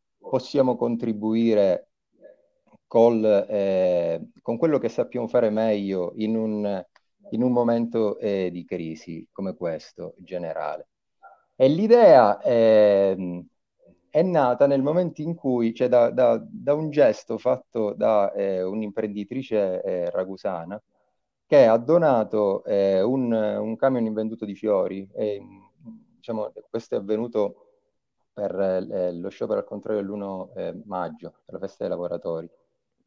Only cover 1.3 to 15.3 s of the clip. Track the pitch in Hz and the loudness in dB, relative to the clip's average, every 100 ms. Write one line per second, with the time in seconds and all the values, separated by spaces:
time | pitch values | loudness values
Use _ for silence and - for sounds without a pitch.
1.3 | 113 117 104 98 87 - _ _ _ - | 0 2 4 2 0 -6 _ _ _ -20
2.3 | - _ _ _ _ _ 117 117 117 110 | -20 _ _ _ _ _ 4 4 4 2
3.3 | 101 - 104 98 92 92 87 85 82 80 | 2 0 -2 0 0 0 0 -2 -4 -10
4.3 | _ - 120 165 135 113 - 113 123 113 | _ -10 -2 0 0 -2 -4 -4 -6 -2
5.3 | 123 113 107 113 104 98 95 87 - 107 | 0 2 2 0 0 -2 -4 -6 -4 -4
6.3 | 113 110 104 104 95 - _ _ _ - | -2 -2 -4 -4 -6 -10 _ _ _ -8
7.3 | 117 127 123 117 117 117 117 107 - 110 | -2 0 2 0 0 -2 -2 -2 -2 -4
8.3 | 98 90 87 85 90 82 80 - 82 - | -2 -4 -6 -10 -8 -8 -12 -14 -14 -14
9.3 | - 95 - 87 80 - - 85 - 87 | -12 -10 -8 -8 -8 -12 -16 -16 -16 -12
10.3 | 90 85 80 78 76 - _ _ _ - | -10 -8 -8 -8 -10 -14 _ _ _ -20
11.3 | _ _ - 131 165 214 240 208 139 104 | _ _ 0 2 4 4 8 10 10 8
12.3 | 104 - 117 113 110 104 98 98 95 90 | 4 2 4 6 8 6 6 4 0 -4
13.3 | 87 87 _ _ _ _ _ _ 151 185 | -8 -12 _ _ _ _ _ _ 0 2
14.3 | 165 123 120 143 139 139 170 175 - 156 | 2 2 2 2 2 0 0 -2 -4 -8